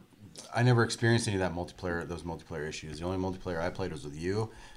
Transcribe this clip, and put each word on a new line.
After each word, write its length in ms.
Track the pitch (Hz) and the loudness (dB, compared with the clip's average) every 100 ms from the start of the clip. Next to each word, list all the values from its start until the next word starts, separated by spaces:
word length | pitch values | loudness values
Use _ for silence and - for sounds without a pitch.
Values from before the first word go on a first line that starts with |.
| - - - - - | -10 -20 -20 -18 -6
I 80 | - | 4
never 220 | 120 120 | 6 8
experienced 440 | 113 - 113 117 113 | 6 4 4 4 4
any 80 | 95 | 2
of 40 | |
that 140 | 92 85 | 2 0
multiplayer, 520 | 87 - 90 85 82 | -6 -6 -4 -2 -4
those 140 | 85 | -6
multiplayer 480 | 85 82 - 80 76 | -6 -8 -8 -6 -6
issues. 300 | 73 78 76 | -6 -10 -6
The 60 | 85 | -4
only 120 | 95 | -2
multiplayer 420 | 92 92 92 82 | -2 -4 -4 -2
I 120 | 87 | -2
played 200 | - 92 | -2 -6
was 120 | 78 | -6
with 120 | 73 73 | -10 -6
you, 360 | 87 101 110 - - | -2 -2 -2 -6 -18